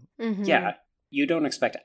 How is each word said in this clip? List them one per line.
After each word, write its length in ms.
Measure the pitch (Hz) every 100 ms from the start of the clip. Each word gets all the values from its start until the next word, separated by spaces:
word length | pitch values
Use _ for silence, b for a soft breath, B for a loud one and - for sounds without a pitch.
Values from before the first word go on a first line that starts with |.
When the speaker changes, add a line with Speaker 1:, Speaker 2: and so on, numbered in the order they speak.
| - -
Speaker 1:
Mm-hmm. 260 | 226 202
Speaker 2:
Yeah. 300 | 196 143 95 - _ _ _
You 160 | 139 143
don't 200 | 165 147
expect 300 | - 117 -